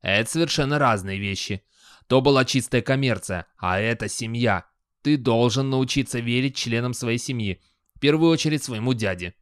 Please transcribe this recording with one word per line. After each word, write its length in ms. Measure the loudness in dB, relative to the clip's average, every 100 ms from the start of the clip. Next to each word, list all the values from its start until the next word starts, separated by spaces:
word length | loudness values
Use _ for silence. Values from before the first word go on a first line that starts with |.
«Это 260 | 0 0 0
совершенно 520 | -2 0 0 0 2
разные 400 | 2 2 -2 -6
вещи. 420 | -6 -6 -6 -8 _ _ -20 -20 _
То 120 | 2
была 240 | 4 4
чистая 380 | 2 0 0 -2
коммерция, 640 | 0 0 0 -2 -4 -8 -8 _
а 220 | -2 0
это 300 | -2 -4 -6
семья. 580 | -8 -6 0 2 0 -4 _ _ _
Ты 140 | 0 2
должен 540 | 4 4 4 2 0
научиться 480 | 0 0 -2 -2 -4
верить 380 | -2 0 0 -4
членам 360 | -2 -2 -2
своей 260 | -4 -4 -4
семьи, 440 | -4 -4 -4 -6 _ _ _
в 60 | 0
первую 320 | 2 4 4
очередь 320 | 4 0 -2
своему 300 | -4 -4 -2
дяде». 400 | 0 -2 -2 -8 -12